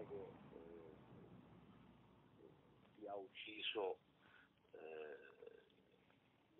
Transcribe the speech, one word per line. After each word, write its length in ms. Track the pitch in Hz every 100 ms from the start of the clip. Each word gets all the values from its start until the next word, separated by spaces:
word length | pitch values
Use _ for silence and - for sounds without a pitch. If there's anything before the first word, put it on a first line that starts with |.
è 20 | 104
che, 260 | 101 92 - -
eh, 420 | - - 85 80 - - - - - - - - - - - - - - - - - - - - -
chi 100 | 104
ha 80 | 101
ucciso, 840 | 95 - 107 107 - 113 95 - - - - - - - -
eh, 440 | 80 80 78 76 71 71 - - - - - - - - - - - -